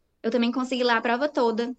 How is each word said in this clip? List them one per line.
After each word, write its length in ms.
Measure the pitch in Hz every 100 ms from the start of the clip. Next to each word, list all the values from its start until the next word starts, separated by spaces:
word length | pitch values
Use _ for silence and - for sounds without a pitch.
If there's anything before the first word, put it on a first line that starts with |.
| _ _
Eu 80 | 226
também 200 | 240 233
consegui 320 | 262 254 254
ler 100 | 247
a 80 | 226
prova 280 | 233 247 294
toda, 460 | 294 233 220 240